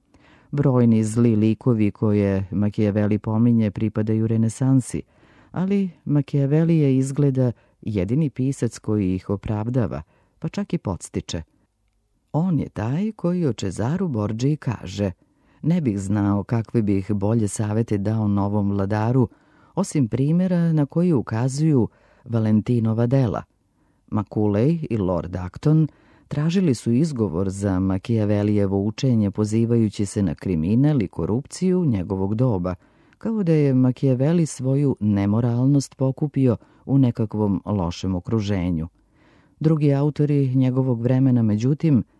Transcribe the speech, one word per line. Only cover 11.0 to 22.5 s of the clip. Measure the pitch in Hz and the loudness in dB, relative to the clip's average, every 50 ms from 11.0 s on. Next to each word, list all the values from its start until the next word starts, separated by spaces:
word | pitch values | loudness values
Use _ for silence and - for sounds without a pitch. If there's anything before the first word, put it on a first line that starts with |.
| - - - 95 - - - 80 - _ _ _ _ _ _ _ _ _ _ _ _ _ _ _ _ _ - | -8 -8 -8 -8 -8 -8 -10 -10 -10 _ _ _ _ _ _ _ _ _ _ _ _ _ _ _ _ _ -4
On | 147 180 190 156 139 | -2 0 0 0 -2
je | - - | -2 -4
taj | - - 107 120 127 180 208 220 | -6 -6 -4 -4 -4 -4 -4 -6
koji | - - - 170 180 180 165 | -6 -4 -4 -2 -2 0 -2
o | 131 - | -2 -2
Cesaru | - 101 95 - - 107 131 170 190 196 | -4 -6 -6 -4 -2 -2 -2 -2 -2 -2
Borgiji | 165 120 107 104 104 110 113 127 143 151 | -2 -2 -2 -2 -2 -2 -2 0 -2 -2
kaže: | - - 123 110 - - 90 95 98 104 92 - _ _ _ _ _ _ _ _ _ | -2 -4 -6 -6 -6 -8 -8 -4 -2 -2 -2 -4 _ _ _ _ _ _ _ _ _
„Ne | - 151 175 180 | -2 0 0 2
bih | 147 117 98 101 | 0 0 -2 -2
znao | 98 98 104 104 101 101 101 101 92 | -2 -2 0 0 2 2 0 0 -2
kakve | - 123 113 107 - - 120 | -2 -2 -2 -2 -2 -2 0
bih | 107 101 98 98 95 - 104 | 0 0 0 0 -2 -2 -4
bolje | 98 98 104 117 117 104 | -2 0 0 0 0 0
savete | 101 - - 107 104 107 113 113 - 107 | -2 -2 -4 -4 -2 -2 -2 -2 -2 -2
dao | 98 95 107 113 110 107 | -2 -2 -2 -2 0 0
novom | 101 101 98 98 101 104 104 98 101 | 0 0 0 0 0 0 0 0 0
vladaru, | 101 101 98 98 107 107 110 117 127 135 113 - _ _ _ _ _ _ _ _ - | 0 -2 -2 -2 -2 -2 0 0 2 2 2 0 _ _ _ _ _ _ _ _ -6
osim | 170 202 - - 156 123 | -6 -4 -2 -2 -2 -2
primjera | 107 123 127 139 151 165 180 185 185 180 170 170 165 160 | -2 -2 -2 0 0 0 0 0 0 0 0 0 0 0
na | 151 143 | 0 0
koji | - - 165 180 180 156 | 0 0 0 0 2 2
ukazuju | 113 - - 110 113 127 131 131 147 160 160 143 123 101 - _ _ _ _ _ _ - | 0 -2 -2 -4 -2 -2 -2 -2 0 2 2 4 2 2 0 _ _ _ _ _ _ -8
Valentinova | - 113 113 110 110 | -4 -2 0 2 2